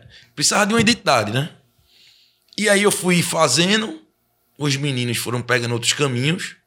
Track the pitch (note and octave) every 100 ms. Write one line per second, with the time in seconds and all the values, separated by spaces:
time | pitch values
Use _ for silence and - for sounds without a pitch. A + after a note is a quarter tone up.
0 | - - _ - D3 G3 G3+ A#3 A3 A#3+
1 | D#3+ C3 G#2 A#2+ D#3+ - _ _ _ _
2 | _ _ _ _ _ - G#3 G3+ G3+ -
3 | F3+ F3 - E3+ D#3 C3 F3+ A3 A3 -
4 | _ _ _ _ _ - D3 C3+ C#3+ B2+
5 | A#2+ A#2 A2 A#2+ A#2+ B2 A#2+ A#2+ A#2+ -
6 | C#3+ B2 C#3 F3+ - -